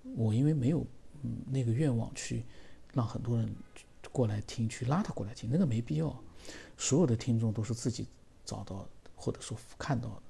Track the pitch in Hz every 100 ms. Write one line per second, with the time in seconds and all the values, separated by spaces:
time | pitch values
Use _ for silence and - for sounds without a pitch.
0 | - 262 110 110 147 156 123 160 120 -
1 | - - 120 113 - 135 117 117 156 117
2 | 107 - - 117 - - - - - 139
3 | 113 - - 117 110 101 - - - -
4 | - - 113 104 - - 113 - 120 160
5 | 220 - 104 - 113 151 170 110 113 156
6 | 160 - - - - - - - - 139
7 | 156 117 - 113 113 104 107 113 127 -
8 | - - - - - 104 101 98 - -
9 | - - - - - 113 - - - 123
10 | 110 101